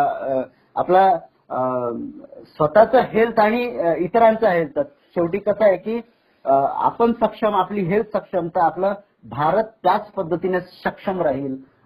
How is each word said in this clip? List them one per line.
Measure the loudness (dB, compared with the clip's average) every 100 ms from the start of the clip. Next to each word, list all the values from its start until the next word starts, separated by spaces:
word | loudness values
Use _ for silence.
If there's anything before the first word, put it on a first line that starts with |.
अ, | 0 -2 -4 -4 -4 _ _ -6
आपला, | 2 4 4 2 -4 _ -10
अ, | -6 -4 -4 -6 -8 -10 -14 -20 -20 -12
स्वतःचं | -4 2 4 4 4
हेल्थ | 2 0 0 2
आणि, | 2 2 -2 -4
अ, | -2
इतरांचं | -2 0 4 4 4 2
हेल्थ. | 0 0 -4 -6 _ _
शेवटी | -4 -2 -2
कसं | -2 2
आहे | 4 2
की, | -2 -8 -8 _ _ _
अ, | 0 2 2
आपण | 0 -2 2 0
सक्षम, | 2 -2 0 -2
आपली | 0 -2 -2
हेल्थ | -2 -2 -2 -4
सक्षम, | -4 -4 -4
तर | 0
आपलं | 0 0 -4 -4 -10 _
भारत | -12 -4 0 0
त्याच | -2 -2 0 0 -2
पद्धतीने | -10 -6 -4 -2 -4
सक्षम | -6 -10 -8 -8 -6 -4
राहील. | -2 -2 -6 -10 -14 _